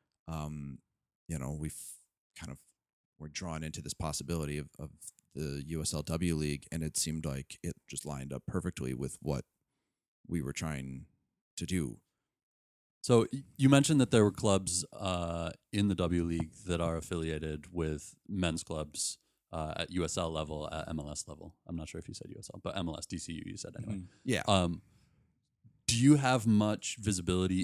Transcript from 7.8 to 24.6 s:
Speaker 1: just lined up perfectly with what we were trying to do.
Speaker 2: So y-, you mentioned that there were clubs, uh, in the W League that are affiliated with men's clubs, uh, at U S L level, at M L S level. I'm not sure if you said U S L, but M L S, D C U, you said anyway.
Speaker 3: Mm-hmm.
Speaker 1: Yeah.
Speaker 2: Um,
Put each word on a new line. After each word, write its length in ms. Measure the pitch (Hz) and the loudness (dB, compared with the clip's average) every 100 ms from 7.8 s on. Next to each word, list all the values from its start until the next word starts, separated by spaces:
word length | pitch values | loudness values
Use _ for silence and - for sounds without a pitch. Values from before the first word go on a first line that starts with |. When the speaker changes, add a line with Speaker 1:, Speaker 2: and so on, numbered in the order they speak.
| - | -10
Speaker 1:
just 160 | 69 | -10
lined 300 | 76 69 67 | -8 -8 -8
up 80 | 67 - | -8 -4
perfectly 460 | 92 87 - 64 | -4 -4 -4 -4
with 240 | 64 67 - | -4 -6 -6
what 220 | 73 69 - _ _ _ _ _ _ _ - | -4 -4 -4 _ _ _ _ _ _ _ -6
we 160 | 85 | -4
were 100 | 67 | -4
trying 540 | - 80 71 65 65 - _ _ _ _ - | -4 -6 -6 -8 -10 -14 _ _ _ _ -10
to 80 | |
do. 340 | 85 92 69 53 _ _ _ _ _ _ _ _ _ _ | -2 -2 -2 -6 _ _ _ _ _ _ _ _ _ _
Speaker 2:
So 260 | - 117 - | 6 6 6
y-, 120 | 135 - - | 0 -10 4
you 120 | 135 | 8
mentioned 280 | 139 139 151 | 10 8 6
that 100 | 123 | 8
there 140 | 117 | 8
were 80 | 104 | 8
clubs, 520 | 92 107 95 92 90 - | 6 4 4 4 -2 -4
uh, 600 | - 98 90 85 85 82 - _ | -6 -2 -2 -2 -2 -4 -8 _
in 160 | 104 101 | 2 4
the 60 | |
W 300 | 90 87 87 | 4 2 2
League 280 | 85 82 80 - 92 | 2 0 -2 -6 -2
that 160 | 85 | 0
are 140 | 82 82 | 0 -2
affiliated 760 | - 87 80 78 78 76 76 | -4 -4 -2 -2 -4 -6 -6
with 420 | 87 78 76 - - - | -2 0 -2 -6 -18 -8
men's 340 | 98 87 82 | -2 0 0
clubs, 540 | - 80 76 - - - _ _ _ | -4 -6 -6 -4 -6 -6 _ _ _
uh, 220 | 82 78 80 | -6 -4 -4
at 140 | 80 | -4
U 120 | 87 | -2
S 140 | 82 - | 0 0
L 120 | 82 | -2
level, 380 | 80 76 76 76 | -2 -4 -6 -6
at 160 | 78 - | -6 -6
M 100 | 80 | -6
L 120 | 73 | -6
S 140 | 76 - | -8 -10
level. 260 | 76 82 - - | -14 -16 -18 -10
I'm 100 | 85 | -10
not 120 | 80 | -8
sure 100 | 85 | -10
if 80 | - | -12
you 60 | |
said 120 | - - | -14 -14
U 60 | - | -14
S 120 | - | -14
L, 80 | - | -10
but 140 | - 98 | -6 -4
M 120 | 85 | -4
L 100 | 76 | -6
S, 80 | - | -6
D 100 | 85 | -8
C 160 | - | -6
U, 100 | 82 - | -8 -8
you 100 | 104 | -10
said 180 | - - | -10 -10
anyway. 160 | 110 | -8
Speaker 3:
Mm-hmm. 120 | 98 90 - | -8 -10 -8
Speaker 1:
Yeah. 180 | - 110 - | -2 0 4
Speaker 2:
Um, 360 | 98 | 4